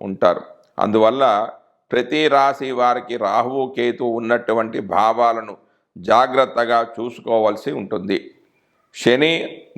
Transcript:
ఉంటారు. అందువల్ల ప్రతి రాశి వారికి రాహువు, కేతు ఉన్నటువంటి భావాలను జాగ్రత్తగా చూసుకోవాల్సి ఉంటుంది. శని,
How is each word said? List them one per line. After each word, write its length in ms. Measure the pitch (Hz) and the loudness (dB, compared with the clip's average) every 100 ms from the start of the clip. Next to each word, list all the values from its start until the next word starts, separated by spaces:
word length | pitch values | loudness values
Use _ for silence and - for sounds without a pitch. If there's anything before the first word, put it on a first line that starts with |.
ఉంటారు. 400 | 98 95 90 87 - - _ - | -10 0 2 2 -4 -20 _ -4
అందువల్ల 680 | 104 107 110 131 135 104 113 - _ _ _ | 0 4 4 4 2 2 -2 -8 _ _ _
ప్రతి 360 | 123 120 156 156 | -4 -2 0 2
రాశి 440 | 139 139 131 131 | 4 2 0 -6
వారికి 460 | 123 123 123 120 117 | -2 0 0 -4 -4
రాహువు, 560 | 104 107 120 135 131 131 | -2 0 -2 -4 -4 -2
కేతు 280 | 120 120 | -2 -2
ఉన్నటువంటి 760 | 123 117 117 120 117 113 113 113 | -4 -4 -2 -2 0 -2 -2 -6
భావాలను 800 | 101 87 110 113 117 113 107 98 _ _ _ - | -2 0 2 2 0 0 -6 -16 _ _ _ -12
జాగ్రత్తగా 880 | 92 110 131 135 131 117 117 117 117 - | 2 4 4 2 2 0 0 0 0 -6
చూసుకోవాల్సి 720 | 120 117 113 113 107 104 - | -10 -10 -2 0 2 -2 -6
ఉంటుంది. 640 | 147 98 104 95 101 - - _ _ _ _ _ - | -8 -6 -6 -4 -4 -4 -18 _ _ _ _ _ -2
శని, 680 | - 123 156 165 - - - | 2 4 2 0 -4 -12 -20